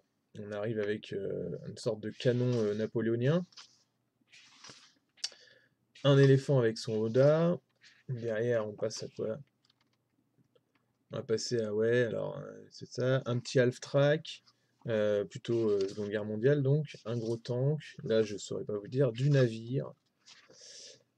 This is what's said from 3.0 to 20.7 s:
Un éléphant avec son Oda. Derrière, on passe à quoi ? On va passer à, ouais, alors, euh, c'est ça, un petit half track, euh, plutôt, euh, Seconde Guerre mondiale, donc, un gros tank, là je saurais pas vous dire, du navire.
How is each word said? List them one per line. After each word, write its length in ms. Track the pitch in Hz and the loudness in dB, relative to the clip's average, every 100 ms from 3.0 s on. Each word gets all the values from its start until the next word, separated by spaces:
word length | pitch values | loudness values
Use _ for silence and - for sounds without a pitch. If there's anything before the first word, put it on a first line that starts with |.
| 113 117 127 175 175 - - _ _ _ _ _ _ - - - - - - _ _ _ - - - _ _ _ _ - | 0 2 2 2 -2 -14 -20 _ _ _ _ _ _ -20 -20 -20 -20 -20 -20 _ _ _ -12 -12 -20 _ _ _ _ 0
Un 140 | 139 139 | 4 8
éléphant 400 | 139 135 143 135 | 8 8 4 2
avec 200 | 113 113 | 2 0
son 160 | - | -2
Oda. 680 | 107 113 123 143 160 170 175 _ _ - _ - | -2 2 6 6 6 4 0 _ _ -20 _ -10
Derrière, 600 | 120 113 107 120 117 107 | -6 -2 0 2 0 -2
on 40 | |
passe 320 | 101 110 - | -4 -6 -6
à 40 | 101 | -10
quoi ? 300 | - 107 143 - _ _ _ _ _ _ _ _ _ _ _ _ _ _ _ - | -6 -6 -6 -12 _ _ _ _ _ _ _ _ _ _ _ _ _ _ _ -14
On 40 | 104 | -10
va 60 | |
passer 380 | 117 110 - 120 | -4 -4 -2 -2
à, 140 | 107 | -2
ouais, 300 | 104 113 123 | 0 2 2
alors, 340 | 113 104 98 98 | 0 -2 -6 -8
euh, 260 | 101 104 104 | -12 -16 -20
c'est 160 | - - | -20 -12
ça, 360 | - 127 131 | -4 -2 0
un 140 | 120 120 | -2 -4
petit 180 | - 135 | 0 2
half 220 | 123 - | 2 0
track, 640 | - 139 143 160 - - _ _ _ _ - | -2 2 2 2 -4 -18 _ _ _ _ -4
euh, 380 | 107 104 104 | 0 2 0
plutôt, 460 | 95 120 - 117 113 | -2 -6 -2 0 2
euh, 180 | 101 95 | 0 -2
Seconde 220 | 104 101 | -4 -4
Guerre 140 | 104 | -4
mondiale, 380 | 107 107 127 147 | -4 0 2 2
donc, 340 | 131 151 147 - | 2 2 0 -8
un 120 | 107 120 | -6 -4
gros 200 | 113 117 | -4 -4
tank, 440 | - 123 139 151 - - | -4 -2 0 -2 -6 -8
là 180 | - 110 | 0 2
je 140 | 107 98 | 2 -4
saurais 280 | - 101 | -8 -8
pas 140 | 98 104 | -6 -8
vous 80 | 104 | -4
dire, 240 | 127 131 | 0 0
du 180 | 113 143 | 2 2
navire. 640 | 139 120 113 117 131 - - _ _ - - - - - | 4 4 0 -6 -6 -6 -12 _ _ -20 -20 -20 -20 -20